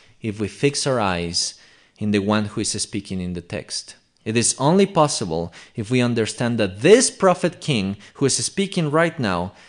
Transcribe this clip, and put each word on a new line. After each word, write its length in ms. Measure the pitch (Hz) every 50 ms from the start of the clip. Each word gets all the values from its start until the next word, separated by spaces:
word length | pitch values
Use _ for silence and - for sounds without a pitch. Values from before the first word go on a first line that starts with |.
| _ _ _ -
if 180 | - 110 98 107
we 80 | 104 95
fix 360 | - - - 143 143 - -
our 140 | 147 131 120
eyes 540 | 104 95 90 87 87 85 87 - - - - - - _ _ _ _ _ _
in 140 | - 107 104
the 80 | 104 101
one 260 | 95 104 104 107 107
who 160 | 104 - 113
is 100 | 101 -
speaking 500 | - 101 - - - 104 98 - 95 92
in 120 | 90 90 90
the 80 | 87
text. 540 | 85 - 107 87 - - - - - - - _ _ _ _ _ -
It 100 | 117 113
is 200 | 117 110 - - -
only 260 | 131 147 175 196 196
possible 680 | 196 - 165 151 143 - - 117 87 80 82 85 82 - - - - -
if 140 | 120 107 107
we 120 | 127 127
understand 560 | 123 120 120 113 110 - - - 127 117 120 113
that 220 | 107 95 95 104
this 280 | 120 170 214 254 247 -
prophet 520 | - - 190 190 180 - - 175 - -
king 340 | - - 139 107 95 98 101 - - - -
who 100 | - 139
is 100 | 131 -
speaking 560 | - 123 - - - 196 190 - 180 160 147
right 260 | 139 160 170 165 165
now 360 | - 120 101 92 87 87 95 - - -